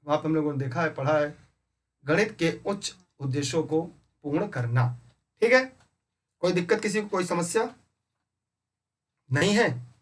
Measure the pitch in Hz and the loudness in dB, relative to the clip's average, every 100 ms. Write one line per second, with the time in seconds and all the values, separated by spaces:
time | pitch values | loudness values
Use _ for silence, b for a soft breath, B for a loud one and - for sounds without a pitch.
0 | 147 147 156 160 151 139 131 131 160 156 | 0 0 2 0 0 -2 -4 -2 -2 -2
1 | 139 151 147 - _ _ _ _ _ _ | 0 2 0 -6 _ _ _ _ _ _
2 | 135 165 220 - 165 175 - 202 - - | 0 2 0 0 -2 -2 -6 -6 -6 -12
3 | _ _ 135 135 143 165 151 156 170 - | _ _ -4 -2 -2 -2 0 -2 -2 -12
4 | _ _ 147 151 202 131 120 123 123 - | _ _ -4 -2 -2 -4 -2 2 0 -2
5 | - _ _ _ 226 254 262 - _ _ | -14 _ _ _ 4 4 2 -10 _ _
6 | _ _ _ _ 175 180 175 233 214 202 | _ _ _ _ -2 0 0 0 0 -4
7 | 208 185 175 175 170 220 247 - _ _ | -2 -4 -2 -2 0 -2 -2 -8 _ _
8 | _ _ _ _ _ _ _ _ _ _ | _ _ _ _ _ _ _ _ _ _
9 | _ _ _ 131 180 208 202 120 - _ | _ _ _ 0 4 4 2 0 -10 _